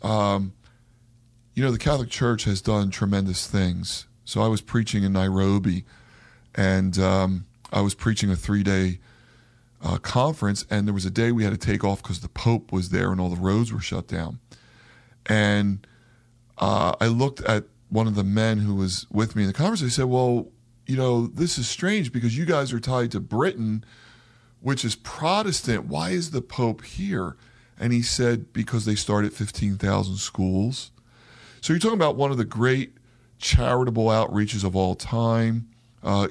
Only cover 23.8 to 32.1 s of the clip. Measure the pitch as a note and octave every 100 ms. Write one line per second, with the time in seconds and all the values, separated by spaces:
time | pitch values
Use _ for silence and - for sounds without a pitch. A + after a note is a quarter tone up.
23.8 | - - - - _ _ _ _ C3 C3
24.8 | A2+ - - - D#3 G3+ G3+ - C3 G#2+
25.8 | - D3 E3+ F3+ E3 C#3 - - A#2 -
26.8 | - - G3 B2 F2+ - - - _ -
27.8 | A#2+ A#2+ A#2 - A#2+ A2+ - - G#2+ A#2
28.8 | A2 G#2+ - G#2 G2+ - G#2 - G2+ G2
29.8 | G2 G2 G2 G2 - - F#2 F#2+ A2+ C3
30.8 | - _ _ _ - - - - - E3
31.8 | A3 A3 D3+